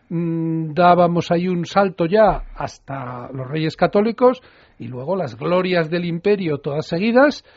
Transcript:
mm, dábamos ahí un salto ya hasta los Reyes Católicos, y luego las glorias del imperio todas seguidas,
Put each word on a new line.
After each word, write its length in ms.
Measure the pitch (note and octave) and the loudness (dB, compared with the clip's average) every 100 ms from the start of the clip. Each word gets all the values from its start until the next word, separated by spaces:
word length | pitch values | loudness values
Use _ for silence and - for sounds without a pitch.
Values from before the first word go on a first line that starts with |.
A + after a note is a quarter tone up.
| _ | _
mm, 640 | E3+ E3+ E3 E3 D#3+ D#3+ | -4 -2 -2 -2 -2 -2
dábamos 560 | D3 F3 F3 F3 E3+ - | 2 4 6 4 2 0
ahí 160 | F3 F3+ | 0 0
un 160 | F3 D#3+ | -2 0
salto 400 | G3 G3 - E3 | 0 0 0 0
ya 380 | G#3 G#3 D#3 - | 4 4 2 -6
hasta 760 | - C#3+ - - C3+ B2 B2 B2 | -10 -10 -10 -12 -10 -10 -10 -12
los 160 | C3 B2+ | -10 -6
Reyes 280 | D#3 D#3 - | -4 -4 0
Católicos, 640 | E3+ G3+ G#3+ G#3+ B3 B3 - _ _ _ | 0 2 0 2 2 2 -8 _ _ _
y 80 | A#2 | -12
luego 300 | B2 C3+ F#3+ | -10 -6 -4
las 200 | D3 G#2 | -4 -6
glorias 540 | D3+ F3+ F#3 F3 D#3 | -2 0 2 0 0
del 140 | F3 | -2
imperio 540 | F3 E3 G3+ G3+ F3 C#3+ | -4 -2 0 0 0 -4
todas 280 | D#3 C#3+ - | -4 -6 -4
seguidas, 580 | E3+ A3 A#3+ C#4+ - - | -2 2 4 4 0 -14